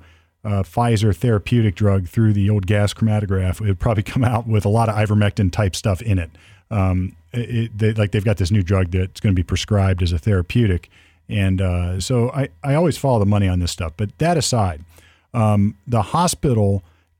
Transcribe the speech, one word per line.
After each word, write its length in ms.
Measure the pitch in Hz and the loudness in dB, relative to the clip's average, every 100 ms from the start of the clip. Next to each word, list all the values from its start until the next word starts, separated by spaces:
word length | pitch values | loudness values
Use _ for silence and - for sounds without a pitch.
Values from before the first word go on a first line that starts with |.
| - _ _ _ | -6 _ _ _
uh, 200 | 107 101 | -4 -4
Pfizer 500 | 98 - 120 110 110 92 | -2 -2 0 2 2 0
therapeutic 600 | 123 107 - 123 110 - | 0 0 0 2 2 2
drug 320 | 104 95 87 | 2 0 0
through 240 | - 110 | 0 2
the 160 | 101 98 | 2 2
old 160 | 104 92 | 0 0
gas 280 | 104 101 | 0 0
chromatograph, 640 | - 113 107 101 95 92 - | 0 0 0 0 -2 -2 -2
it 60 | 107 | -2
would 120 | 95 | -2
probably 240 | 123 107 | -2 -2
<laughs> 100 | - | -2
come 100 | - | -2
out 240 | 123 113 117 | 0 0 0
with 180 | 107 101 | 0 2
a 40 | |
lot 180 | 110 110 | 2 2
of 80 | 107 | 0
ivermectin 560 | 107 104 101 - 95 | 0 2 2 2 0
type 240 | - 101 - | 0 -2 -2
stuff 260 | 110 90 | -2 -2
in 160 | 113 95 | 0 -2
it. 100 | 82 - - - _ | -2 -10 -20 -20 _
Um, 440 | 110 95 92 92 - _ | -2 0 0 -4 -8 _
it, 440 | 120 113 120 113 101 | -8 -4 -4 -4 -2
they, 160 | 110 | 0
like, 180 | 110 104 | 0 0
they've 120 | 110 104 | 0 0
got 120 | 98 | 0
this 140 | 87 | 2
new 120 | 107 | 2
drug 280 | 87 95 90 | 2 0 0
that's 280 | 92 95 - | -2 -4 -2
gonna 140 | 110 92 | 0 0
be 80 | |
prescribed 580 | 90 92 - 104 95 90 | 0 -4 0 2 2 2
as 100 | 90 | 0
a 40 | 87 | 0
therapeutic. 720 | - 98 85 123 110 90 - _ _ _ - | 0 0 0 0 2 0 -4 _ _ _ -8
And, 320 | 113 95 92 | -2 0 0
uh, 380 | 92 87 87 92 | 0 0 -2 -4
so 320 | - 127 120 | -2 0 0
I, 180 | 139 139 - | -2 -6 -6
I 120 | 139 147 | -2 0
always 220 | 175 - | 0 0
follow 220 | 135 117 | 0 2
the 60 | 98 | 2
money 220 | 104 98 | 2 2
on 100 | 92 | 0
this 120 | 85 | -2
stuff. 220 | - 82 - | -4 -8 -6
But 200 | 104 - | -8 -2
that 180 | 160 170 | 0 0
aside, 440 | - 120 95 76 82 - - _ _ | 0 0 -2 -4 -14 -20 -20 _ _
um, 420 | 120 107 104 101 - - | 0 2 2 0 -2 -4
the 140 | 120 | -2
hospital 840 | 98 156 180 - 151 113 101 98 - _ _ _ | 0 0 0 0 0 0 0 0 -6 _ _ _